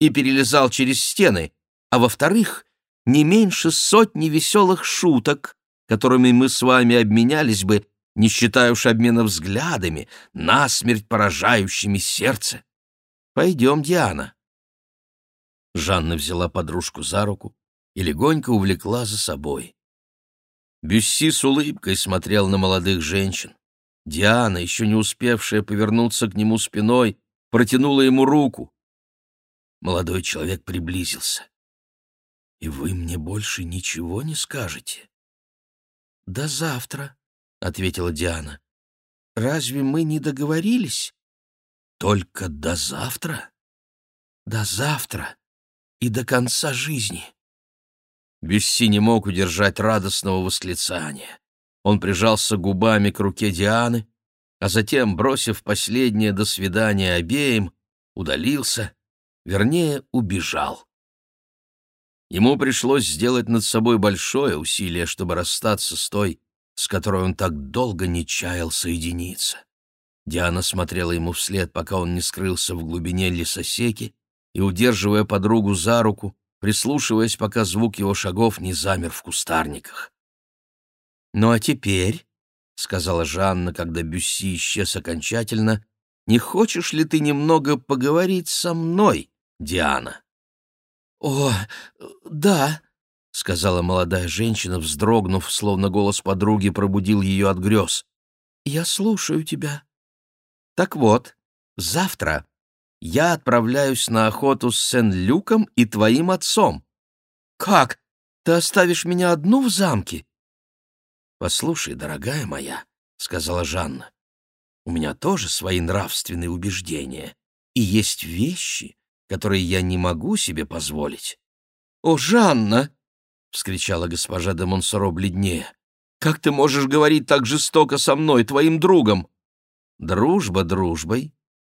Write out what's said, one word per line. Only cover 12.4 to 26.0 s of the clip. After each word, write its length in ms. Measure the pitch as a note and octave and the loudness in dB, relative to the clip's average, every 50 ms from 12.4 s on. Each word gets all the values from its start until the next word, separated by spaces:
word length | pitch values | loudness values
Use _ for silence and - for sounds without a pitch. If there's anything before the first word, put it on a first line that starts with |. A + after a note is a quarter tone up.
| - - A#2+ A2 - _ _ _ _ _ _ _ _ _ _ _ _ _ _ | -6 -8 -8 -10 -14 _ _ _ _ _ _ _ _ _ _ _ _ _ _
Пойдём, 480 | C3 D3+ F#3 F3+ C3 A#2+ C3+ D3 D#3 | 0 0 2 2 4 4 4 4 2
Диана". 520 | D3 D3 F3+ F3 C#3+ G#2 E2 C#2+ C2+ - - _ _ _ _ _ _ _ _ _ _ _ _ _ _ _ _ _ _ _ _ _ _ _ _ _ _ _ - | 2 0 0 2 2 0 -2 -4 -8 -10 -14 _ _ _ _ _ _ _ _ _ _ _ _ _ _ _ _ _ _ _ _ _ _ _ _ _ _ _ -8
Жанна 420 | F2+ D2+ F2 F#2+ F2+ D#2+ D#2+ E2+ | -4 -2 0 0 0 0 0 -2
взяла 320 | D#2 C#2+ - F2 F2 F2 E2+ | -2 -4 -4 -2 -2 -2 -2
подружку 540 | - F#2+ E2 D#2 D#2+ F2+ - - - - | -2 -4 -6 -4 -6 -6 -6 -6 -10 -10
за 240 | D2+ - - G2+ G#2 | -8 -4 -2 -2 -2
руку 280 | G#2 G2 - - G#2 - _ _ _ _ _ _ _ _ | -2 -4 -6 -12 -16 -20 _ _ _ _ _ _ _ _
и 80 | F#2+ | -4
легонько 480 | F#2 D#2+ D2+ D2+ A#2 D3+ D#3+ D3+ - B2+ | -4 -2 -2 0 0 2 2 0 0 0
увлекла 540 | A#2+ G#2 F#2+ G2 F#2 - - - A2 A#2+ A#2+ | 2 2 2 2 0 -2 -2 -4 -4 -4 -4
за 140 | G#2 G#2+ G#2 | -6 -6 -4
собой. 580 | - - D#2+ C#2 C#2+ D2 C#2+ C#2 - - _ _ _ _ _ _ _ _ _ _ _ _ _ _ _ _ _ _ _ _ _ _ - | -4 -6 -6 -6 -6 -6 -6 -6 -8 -12 _ _ _ _ _ _ _ _ _ _ _ _ _ _ _ _ _ _ _ _ _ _ -2
Бюсси 460 | D#2 F#2+ A2+ G#2+ - - - D#3 D#3+ | 0 2 2 2 2 0 2 2 2
с 100 | - - | 2 2
улыбкой 540 | - C3+ C#3 C#3+ D3 D3 B2 - - F#2+ F#2+ | 2 2 2 2 0 -2 -6 -6 -4 -2 -2
смотрел 520 | - - G2 F#2+ F#2 - F2+ G#2 G#2 G2+ F#2+ | -2 -2 -2 -2 -2 0 0 2 2 2 2
на 100 | G2 F#2+ | 2 2
молодых 440 | F#2+ F#2 F#2+ F#2 F2 F#2+ F#2+ F2 | 2 2 0 2 2 0 0 0
женщин. 540 | D#2 D2+ F2+ G2 G2 F#2+ F2+ - - - - _ _ _ _ _ _ _ _ _ _ | -2 -2 -2 -2 -2 -2 -4 -6 -10 -12 -18 _ _ _ _ _ _ _ _ _ _
Диана, 520 | D2+ D2+ E2 G2+ G#2 A2+ B2 A#2+ A2 F#2 F2 | -10 -2 2 4 4 4 4 2 2 0 -2
ещё 260 | F2 F2+ - - A2+ | -4 -4 -4 -2 0
не 100 | G#2+ G#2+ | 2 2
успевшая 680 | A2 G#2+ - - - B2 B2 A#2+ G#2+ - - G#2+ G#2+ | 2 2 0 -4 -2 0 0 0 0 -2 -2 -2 -2
повернуться 640 | G2+ - G#2 G#2 A2 G#2+ A2 A#2 | 0 -2 0 0 2 2 2 2